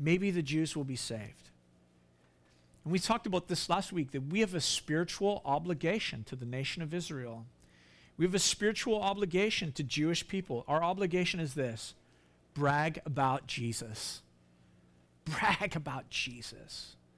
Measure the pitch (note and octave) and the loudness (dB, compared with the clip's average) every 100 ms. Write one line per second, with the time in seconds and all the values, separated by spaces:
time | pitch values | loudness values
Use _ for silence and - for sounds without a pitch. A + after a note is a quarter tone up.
0 | D3+ F3+ G3+ F3 C#3 D#3 D#3+ D#3 C3+ B2 | 2 2 2 0 0 0 0 -2 -4 -4
1 | - A2 G#2 - - - _ _ _ _ | -6 -6 -8 -14 -20 -20 _ _ _ _
2 | _ _ _ _ _ _ _ - D3+ F3+ | _ _ _ _ _ _ _ -10 -2 0
3 | - A#3 G#3+ F3+ F3 E3+ - F3+ F#3+ F3+ | 2 0 0 -2 0 -2 2 0 0 -2
4 | C#3 C#3 C3+ G3 G#3+ F3 - - - D#3 | -2 -4 0 2 2 2 0 0 2 0
5 | F3 - G3+ G3+ C#3 C#3+ F3 D3+ D#3+ G#3+ | 0 0 0 0 0 0 0 0 2 2
6 | - C3 G#2+ B2+ A#2+ B2+ C3+ F3+ D#3 F3 | 0 -6 -8 -8 -4 -4 -4 -4 -4 -4
7 | E3 C#3+ A#2+ A2+ A#2 - - - - - | -4 -6 -8 -10 -14 -20 -20 -20 -20 -20
8 | - - F3+ F#3 - - G#3 A3 B3 G#3+ | -8 2 4 4 2 4 2 2 2 2
9 | G3 G3+ G3 F3+ G#3 - D#3+ C3 C3+ D3 | 2 2 2 4 2 2 -2 -4 -2 2
10 | D#3 E3+ - F#3+ F#3 A#2+ - D3+ E3+ F#3+ | 2 2 0 -4 -2 -4 2 2 2 2
11 | F#3+ F3+ F3+ F3+ D#3 C#3+ B2 A2 - - | 2 2 2 0 -2 -2 -2 -4 -10 -14
12 | _ _ _ _ _ - C#3+ D3 D#3 D#3 | _ _ _ _ _ 2 4 4 2 -2
13 | D3+ C#3 C3+ C3+ - - A#2 A2+ A2+ A2 | -4 2 4 2 -2 -2 -2 -2 -6 -8
14 | - - - _ _ _ - - - _ | -8 -8 -14 _ _ _ -20 -20 -20 _
15 | _ _ - D3+ G#3 E3+ G3+ E3 D3 C3 | _ _ -6 0 2 2 0 -2 -4 -8
16 | - - C3 A#2+ - A2+ - - - - | -6 -4 -4 -6 -12 -14 -14 -12 -14 -18
17 | _ | _